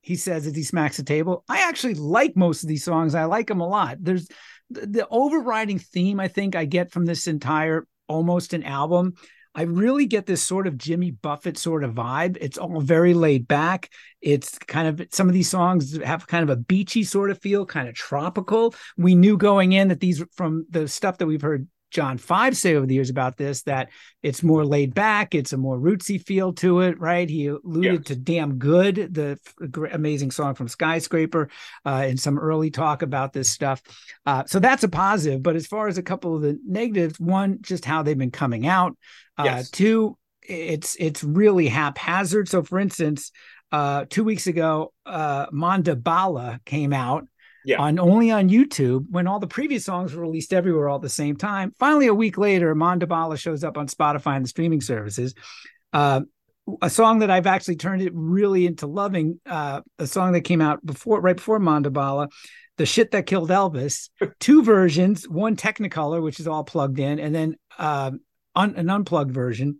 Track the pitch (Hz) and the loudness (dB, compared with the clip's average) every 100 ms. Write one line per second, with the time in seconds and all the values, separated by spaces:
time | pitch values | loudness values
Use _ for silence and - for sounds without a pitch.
0 | - 175 - 165 151 151 139 175 151 - | -6 -6 -4 -4 -4 -6 -4 -2 -2 -2
1 | 135 151 165 180 - 254 359 - 254 165 | -2 -2 0 -4 -4 -2 0 -2 -4 -4
2 | 147 202 285 185 175 151 156 151 175 165 | 0 2 2 4 2 2 -4 -4 -2 0
3 | 160 160 160 208 226 196 170 208 170 180 | 2 0 0 -2 -2 -2 0 0 -2 -4
4 | 180 185 165 - - - _ 247 208 220 | -2 -2 -4 -20 -20 -20 _ -12 -4 -4
5 | 202 226 285 311 240 220 214 196 - 185 | 0 0 2 0 -2 -2 -2 -4 -4 -2
6 | 185 202 190 - 196 185 156 175 175 175 | 0 0 -2 -2 -4 -4 -2 -2 -2 -2
7 | 170 160 - 151 139 151 160 160 - _ | -2 -2 -4 -4 -2 0 0 -2 -4 _
8 | - 156 170 175 175 175 143 139 151 175 | -6 -2 0 0 -2 -8 -6 -4 0 2
9 | 180 175 - _ _ - 170 170 220 277 | 0 -4 -20 _ _ -6 -4 0 2 2
10 | 254 208 196 175 - 185 190 135 143 170 | 2 0 -2 -2 -2 -2 -4 -6 -4 -2
11 | 180 120 151 147 180 160 170 160 135 117 | -2 -4 -8 -6 -6 -6 -4 -2 -2 -4
12 | 120 135 175 180 143 - 175 160 135 160 | -4 -2 -2 -4 -8 -8 -8 -4 2 4
13 | 175 170 160 135 120 147 165 185 - - | 6 6 4 2 2 0 0 -2 -8 -20
14 | - _ 147 143 - - - 156 160 156 | -20 _ 0 0 0 -16 -6 -2 -2 -4
15 | - - 185 180 175 190 175 180 135 156 | -6 2 4 4 2 0 2 2 0 -6
16 | 135 160 - 170 156 127 117 185 196 233 | -4 -6 -2 -2 0 -2 0 0 0 -2
17 | 202 196 196 190 196 202 185 156 123 120 | 0 0 -2 -4 -2 -2 -2 -6 -6 -10
18 | - 143 165 202 185 220 233 - - - | -6 -4 -4 -6 -2 2 0 -2 -16 2
19 | 180 180 185 202 208 196 185 190 196 175 | 6 8 8 6 4 4 4 4 4 2
20 | 180 151 170 - 170 160 160 170 151 - | 0 -2 -6 -6 -4 -4 -4 -4 -4 -4
21 | 190 180 165 156 147 147 151 _ _ - | -4 -2 -2 0 -2 -2 -6 _ _ -4
22 | 143 131 - 185 247 196 185 151 131 131 | -4 -4 -2 2 2 2 2 2 2 0
23 | 131 131 127 - 143 135 - 135 131 - | 0 -2 -4 -4 -6 -6 -4 -4 -6 -12
24 | - _ 147 131 170 156 147 147 139 160 | -20 _ -6 0 4 4 4 2 2 2
25 | 214 208 208 160 131 135 135 127 151 202 | 2 0 0 -2 -2 -4 -4 0 0 0
26 | - 196 - 190 185 180 180 180 180 170 | -4 -6 -2 -2 -2 0 2 4 2 0
27 | 165 175 175 156 143 143 180 160 185 175 | -2 0 0 -2 -4 -6 -4 0 2 0
28 | 143 131 131 170 147 131 139 175 196 190 | -4 -6 -2 -2 -2 -2 4 4 4 0
29 | 190 160 147 139 - _ 156 143 156 160 | -4 -4 -6 -8 -14 _ -12 -8 -6 -4
30 | 151 143 139 - 143 131 120 - 160 165 | -2 -2 -4 -4 -4 -4 -8 -4 -2 -2
31 | - 170 160 165 147 - - - 143 135 | -2 -2 0 -2 -4 -8 -20 -10 -4 -2
32 | 135 127 147 139 156 156 156 147 156 143 | -2 -2 -2 -2 -2 -2 -2 -2 -2 -2
33 | 151 135 135 143 131 - 143 131 _ - | -4 -4 -4 -2 -4 -2 -2 -4 _ -20
34 | - - - 135 - 190 233 262 214 170 | -20 -8 -2 -2 0 2 4 4 0 2
35 | 190 208 151 135 156 165 - 214 214 180 | 2 2 0 0 0 -2 -4 -4 -4 -4
36 | 180 190 180 160 147 147 - 190 233 202 | -6 -6 -4 -2 -2 -2 -4 -4 -2 0
37 | 165 160 170 190 196 196 - 180 127 156 | -2 -2 0 0 0 -2 -6 -8 -2 -2
38 | 147 143 127 - 135 117 139 185 180 - | 0 0 -2 -2 -4 -2 2 2 2 -4
39 | - - _ - 139 127 127 - 208 226 | -20 -20 _ -2 -2 -2 -8 0 2 4
40 | 220 - _ _ - 175 165 156 - - | 0 -4 _ _ -14 -10 -4 -4 -6 -4
41 | 160 147 147 160 208 190 147 123 147 139 | -4 -4 -2 4 6 6 4 2 -2 -4
42 | - 180 190 208 185 185 147 185 196 - | -4 -2 0 0 0 -2 0 -2 -2 0
43 | 156 147 - _ - - _ 151 143 143 | -2 -2 -8 _ -20 -20 _ -2 0 -2
44 | - - 220 214 190 170 160 156 156 _ | -2 -2 0 -2 -2 0 0 0 -4 _
45 | - 180 151 139 - 135 170 190 170 135 | -12 -6 -4 -4 -4 -2 0 2 0 0
46 | 139 170 190 143 120 117 - 147 143 139 | 0 2 0 -2 -8 -10 -6 -4 -2 -2
47 | 123 147 - _ _ _ 135 123 147 165 | -2 -4 -4 _ _ _ -2 0 2 4
48 | 175 208 226 220 190 214 285 - 131 131 | 6 6 6 4 6 6 4 2 2 2
49 | 147 175 180 202 196 - 294 254 - 180 | 0 -2 0 -2 -4 -4 -4 -4 -4 -4
50 | 180 156 170 160 156 185 180 160 143 139 | -4 -6 -6 -6 0 0 2 2 0 -2
51 | 131 - 147 143 208 196 190 - 269 302 | -4 -4 -4 -2 -4 -4 -6 0 2 4
52 | 254 208 220 185 208 190 170 156 170 180 | 4 4 2 2 2 4 4 2 2 0
53 | 170 165 165 151 175 151 160 147 143 - | 0 -2 -2 -4 -6 -6 -6 -6 -8 0
54 | 151 147 151 135 127 - 165 160 - 117 | 0 2 -2 -2 -4 -2 0 0 -2 -6
55 | 104 104 127 - - - - _ _ 151 | -6 -6 -6 -8 -20 -20 -20 _ _ 0
56 | 143 135 - _ _ _ - - - - | 2 2 -2 _ _ _ -12 -4 -2 4
57 | 226 220 214 185 185 190 - 160 175 190 | 6 6 4 4 4 0 -2 -4 -2 -2
58 | 185 170 160 185 202 190 175 165 147 175 | -4 -4 0 2 2 4 2 0 -6 -4
59 | 202 190 156 170 - 170 147 139 - _ | -2 0 -2 -4 -8 -8 -6 -8 -12 _
60 | 147 196 185 175 - 175 156 151 156 135 | -6 0 2 2 2 2 2 0 -6 -10
61 | 226 214 180 175 - 220 180 151 143 135 | 0 2 4 2 0 2 2 2 0 -2
62 | 139 139 143 - - - _ - 147 - | -2 -2 -4 -10 -20 -20 _ -4 0 2
63 | 220 208 - 190 165 185 190 147 139 - | 2 0 0 -2 2 2 2 -2 -6 -6
64 | - _ 208 _ - 302 233 208 185 151 | -10 _ -6 _ 6 8 8 6 6 4
65 | 180 202 - 165 214 214 214 - 196 160 | 2 2 -4 -2 -2 0 -2 -4 -6 -4
66 | 147 170 160 139 160 156 147 160 139 131 | -2 -2 -4 -6 -6 -6 -4 -2 -2 -2
67 | 139 147 151 160 160 156 _ - 156 143 | -2 -2 -2 -2 -2 -6 _ -6 -4 -2
68 | 135 135 _ _ _ - 202 - 170 202 | -4 -8 _ _ _ 0 0 0 -2 -2
69 | 196 170 139 127 127 113 143 | 0 -2 0 -2 -4 -2 -4